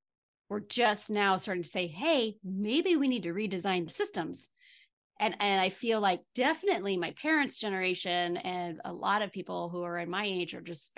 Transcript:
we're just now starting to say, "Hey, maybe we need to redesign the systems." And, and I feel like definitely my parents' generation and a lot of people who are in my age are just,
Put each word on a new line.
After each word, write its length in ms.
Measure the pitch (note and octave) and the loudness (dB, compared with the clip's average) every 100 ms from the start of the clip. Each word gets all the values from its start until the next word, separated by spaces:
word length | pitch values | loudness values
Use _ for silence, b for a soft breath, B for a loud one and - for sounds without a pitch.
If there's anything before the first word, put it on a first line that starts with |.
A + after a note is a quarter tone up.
| _ _ _ _ - | _ _ _ _ -8
we're 100 | G#3 | -8
just 500 | G#3 - A#3 G#3 - | -4 2 4 2 0
now 280 | G#3 G3+ F#3+ | 2 4 2
starting 260 | G#3+ F3+ | 0 -4
to 60 | E3 | -2
say, 180 | F#3+ F3 | -2 -4
"Hey, 500 | D#3+ D4+ D4+ A3 G#3 | -2 2 2 2 -4
maybe 540 | F#3 F#3+ G#3 C4+ F#4+ D#4+ | -6 -2 2 2 4 4
we 100 | C4+ | 4
need 160 | B3 | 2
to 100 | E3+ | 0
redesign 540 | F3 G#3+ F3+ F#3+ F3+ E3 | -2 -2 0 0 0 0
the 60 | |
systems." 560 | - G#4 - D#3+ - - b b b b _ _ - | -2 -2 -2 -4 -4 -6 b b b b _ _ -4
And, 180 | G#3+ - | -2 0
and 220 | G3+ G3 | 2 4
I 80 | F#3+ | 2
feel 320 | F#3+ A#3 A3 | 0 0 4
like 220 | G3+ F3+ - - | 4 2 -2 0
definitely 600 | B3+ D#4+ G4+ C4 G3 F#3 | 2 2 2 2 0 0
my 140 | E3 | -2
parents' 460 | - D4+ D#4 C#4 - | -2 0 2 2 -2
generation 800 | G#3+ F#3+ F#3 F3+ F#3+ F3 F3 F3 | -2 0 0 0 0 0 0 -2
and 440 | - F3+ F3 D#3+ | -4 -4 -6 -8
a 80 | - | -10
lot 300 | F3 F#3+ G#3 | -4 0 0
of 100 | G3+ | 0
people 380 | F#3+ F3 F3+ F3 | -4 -6 -6 -4
who 140 | F3 | -4
are 140 | F3 E3+ | -4 -4
in 100 | F3 | -4
my 160 | F#3 G#3 | -2 -2
age 300 | F#3 E3+ F3+ | -2 -4 -6
are 60 | |
just, 300 | E3 E3 - | -10 -8 -10